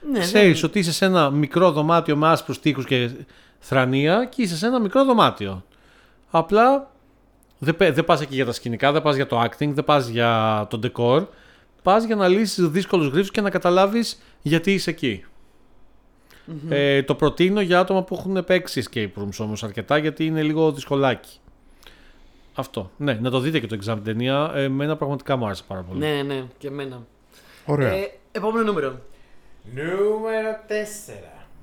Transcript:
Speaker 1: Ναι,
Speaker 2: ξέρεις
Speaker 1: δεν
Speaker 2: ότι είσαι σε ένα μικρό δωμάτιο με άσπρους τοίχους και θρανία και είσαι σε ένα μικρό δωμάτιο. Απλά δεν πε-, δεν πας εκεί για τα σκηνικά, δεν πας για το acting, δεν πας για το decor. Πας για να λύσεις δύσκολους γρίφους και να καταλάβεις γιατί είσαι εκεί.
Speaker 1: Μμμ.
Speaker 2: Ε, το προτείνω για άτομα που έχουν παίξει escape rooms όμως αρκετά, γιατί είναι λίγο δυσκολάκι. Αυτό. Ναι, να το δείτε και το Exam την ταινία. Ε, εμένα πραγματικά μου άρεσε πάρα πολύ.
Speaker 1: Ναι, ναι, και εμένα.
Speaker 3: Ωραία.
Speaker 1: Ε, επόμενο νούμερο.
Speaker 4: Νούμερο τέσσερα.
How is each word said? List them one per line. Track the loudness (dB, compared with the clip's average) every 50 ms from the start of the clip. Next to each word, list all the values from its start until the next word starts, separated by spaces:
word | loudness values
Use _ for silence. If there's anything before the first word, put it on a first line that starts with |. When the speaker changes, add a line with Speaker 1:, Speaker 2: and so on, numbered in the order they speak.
| -6 -4 -2
Speaker 1:
Ναι, | -2
Speaker 2:
ξέρεις | -2 2 4 6 6 6 6 4
Speaker 1:
δεν | 0 -2
Speaker 2:
ότι | 0 0
είσαι | 0 0 0
σε | 0 2
ένα | 2 4 4 4 4
μικρό | 4 2 0 2 2 4 4 4 4
δωμάτιο | 2 0 2 2 2 2 2 0
με | 2 4 4
άσπρους | 2 2 0 -4 -10 -2
τοίχους | 0 -2 0 0 -2
και | -2 0 0 0 -2 -4 -10 -16 -20 -20 _ -20 _ _ _
θρανία | -10 -2 0 2 2 2 2 2 2 2 2 2 0
και | -2 -2 -4 -2
είσαι | -2 -2
σε | -2 -2
ένα | 0 0 0
μικρό | 0 2 2 2 4
δωμάτιο. | 4 4 4 4 4 2 0 -6 -8 -8 -8 -12 _ _ _ _ _ _ -20 _ _ _ _ _ _
Απλά | 0 0 0 2 4 4 6 6 4 2 0 -6 _ _ _ _ _ _ _ _ _ _ _ _ _ _
δεν | -2 -2 2
πε-, | 4 4 2 4
δεν | 2 2
πας | 2 2 0
εκεί | 0 -6 -2
για | -2 -2
τα | -2 -2
σκηνικά, | -6 -6 -6 -6 0 2 2 2
δεν | 2 2
πας | 2 0
για | 0 0
το | 0 0 0 0
acting, | 0 -2 -2 -4 -2
δεν | -2 -2 0
πας | 2 2 2 2 0
για | -2 0 2 2 2 2 2 2 0 0 -2 -4
το | -6 -4 -4
decor. | -6 -4 0 0 2 2 2 0 -2 -10 -20 -20 -20 -20 _ _ _ _ _ _
Πας | 2 2 4 2
για | 0 0
να | 2 4 4
λύσεις | 4 4 2 0 0 0 0 0
δύσκολους | 2 0 -2 0 0 0 0 2
γρίφους | 0 0 -2 0
και | -2 -2
να | -2 0
καταλάβεις | -2 0 0 2 4 4 4 4 2 0 -2 -2 -6 -12 -16 -20 -20 _ -2
γιατί | 0 0 0 2 2 0
είσαι | 0 0 -4
εκεί. | -6 -4 -4 -4 -4 -4 -10 -18 -20 -20 -20 _ _ _ _ _ -20 -20 -20 -20 _ -20 _ _ _ _ _ _ -20 -20 _
Speaker 1:
Μμμ. | -16 -16 -12 -8 -4 -2
Speaker 2:
Ε, | 0 2 4 2 2 2
το | 0 0
προτείνω | 0 0 0 2 2 2 2 2 0
για | 0 2 4 2
άτομα | 4 4 0 -2 -2
που | -2 -6
έχουν | -8 -6 -4 -4 -4 0
παίξει | 2 0 0 0 -2 -6 -6 -6 -6
escape | -4 -6 -6 -6 -6 -8 -10
rooms | -10 -8 -6
όμως | -6 -6 -6 -6 -8
αρκετά, | -10 -8 -8 -4 0 0 0
γιατί | 0 -2 -4 -2 -2
είναι | -2 0 0 0
λίγο | 0 0 2 2 2 0
δυσκολάκι. | -2 -6 -4 -2 0 2 0 0 -2 -6 -20 -20 -20 _ -20 -20 _ _ _ -20 _ -20 -20 -20 _ -20 -20 -20 _ -20 -20 _ -20 _ -20 _ -10
Αυτό. | -10 -8 _ -10 -10 -10 -10
Ναι, | -6 -4 -4 -2 -2
να | -2 -2
το | -2 0
δείτε | -2 0 -2 -2
και | -2
το | -4 -8 -8 -6
Exam | -6 -6
την | -6 -4
ταινία. | -6 -4 -4 -2 -2 0 0 -2 -2 -2
Ε, | -4 -4
εμένα | -2 -2 -2 -2 -2 -2
πραγματικά | -4 -4 -6 -6 -6 -4 -4 -2
μου | -2 -2
άρεσε | -4 -6 -8 -10
πάρα | -12 -12 -12 -10
πολύ. | -10 -6 -4
Speaker 1:
Ναι, | -2 -2 -2 -2 -2
ναι, | -4 -6 -6 -8 -10 -16 _
και | -14 -12
εμένα. | -10 -10 -12 -12 -12 -16 -20 -20 _ _ _ _ _ -20 _ -20 -20 -20 -4
Speaker 3:
Ωραία. | -2 0 2 2 2 0
Speaker 1:
Ε, | -2 -4 -6 -10 -14 _ _ _
επόμενο | -4 -4 -2 0 0 0
νούμερο. | 0 0 -2 -2 -4 -6 -10 -16 -20 -20 -20 -20 _ -20 -20 -20 -20 -20 -20 -20 -16 -12
Speaker 4:
Νούμερο | -8 -6 -6 -2 0 0 0 0 -2 -2 -4 -4 -4 -4 -4 -6 -8 -8
τέσσερα. | -6 -6 -6 -4 -6 -10 -14 -16 -16 -18 -18 -18 -20 -20 -20 -20 -20 -20 -20